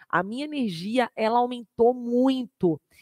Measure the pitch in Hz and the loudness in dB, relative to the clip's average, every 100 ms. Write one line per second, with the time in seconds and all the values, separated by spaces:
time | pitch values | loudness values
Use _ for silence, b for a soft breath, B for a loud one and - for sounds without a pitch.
0 | b 160 196 247 302 294 226 160 190 247 | b -2 -2 -6 -6 -4 -4 -4 -2 -2
1 | 226 - 220 240 247 247 226 - 233 247 | -2 -2 0 2 0 -4 -8 2 2 2
2 | 240 240 262 262 233 _ 180 156 b b | 0 2 2 2 -4 _ 0 0 b b